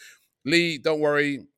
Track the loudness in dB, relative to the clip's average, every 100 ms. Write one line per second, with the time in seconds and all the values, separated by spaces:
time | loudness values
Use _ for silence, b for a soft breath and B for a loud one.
0 | B B B _ 0 0 0 -2 -2 0
1 | 2 2 0 -4 -10